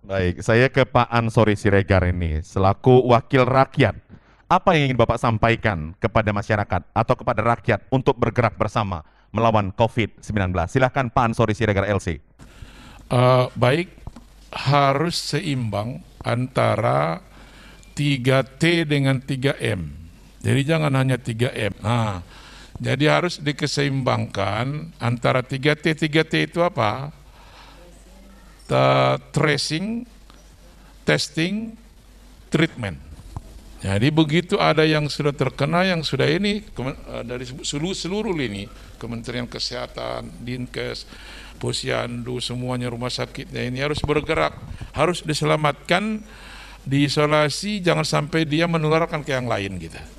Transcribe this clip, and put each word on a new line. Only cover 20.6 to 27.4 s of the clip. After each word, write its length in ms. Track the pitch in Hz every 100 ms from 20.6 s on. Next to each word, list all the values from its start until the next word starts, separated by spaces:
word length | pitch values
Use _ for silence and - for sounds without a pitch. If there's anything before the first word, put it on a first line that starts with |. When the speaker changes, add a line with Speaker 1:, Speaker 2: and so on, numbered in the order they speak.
| 139
Speaker 2:
jangan 240 | 165 156 135
hanya 160 | 131 123
tiga 320 | 123 113 123
M. 240 | 123 104 -
Nah, 400 | 107 120 110 95 87 - - - - -
jadi 320 | 120 131 151
harus 320 | 147 175 -
dikeseimbangkan 1500 | 147 143 147 - 143 135 135 117 110 - 98 104 127 147 165 -
antara 400 | 113 120 135 127
tiga 320 | 120 135 139
T. 240 | 143 165 156
Tiga 240 | 160 151
T 240 | 156 160 151
itu 160 | 170
apa? 480 | 175 - 110 120 143 - - -